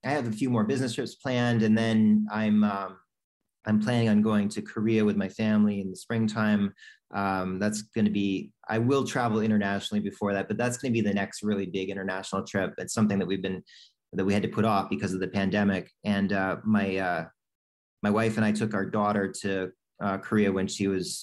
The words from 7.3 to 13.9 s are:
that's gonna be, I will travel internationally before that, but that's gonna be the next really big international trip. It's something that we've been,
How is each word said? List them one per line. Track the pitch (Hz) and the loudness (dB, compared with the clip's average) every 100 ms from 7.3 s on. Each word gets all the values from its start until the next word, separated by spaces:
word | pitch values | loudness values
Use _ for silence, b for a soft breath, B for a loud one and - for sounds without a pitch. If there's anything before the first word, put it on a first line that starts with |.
| 95 92 92 | -2 -2 -2
that's | 104 107 - - | -2 -4 -6 0
gonna | 104 101 | 0 2
be, | 101 95 - _ - 113 | 0 -2 -6 _ -4 0
I | 117 | 2
will | 139 127 | 2 0
travel | 135 120 110 110 | 0 0 2 2
internationally | 107 101 101 - 107 104 | 2 2 -2 -2 -4 -4
before | - 104 | -4 -2
that, | 98 95 | -2 -2
but | 107 | -2
that's | 123 123 | -2 -2
gonna | 131 117 | -2 0
be | 107 | 0
the | 101 | 0
next | 98 - 104 | -4 -6 -4
really | 101 95 95 | -2 -2 -6
big | 95 | -6
international | 98 95 95 95 95 92 | -6 -6 -6 -4 -6 -4
trip. | 101 92 - | -4 -4 -6
It's | 92 - | -8 0
something | 107 104 | 2 2
that | 90 | -2
we've | 98 95 | -2 -4
been, | 92 - B B | -6 -10 B B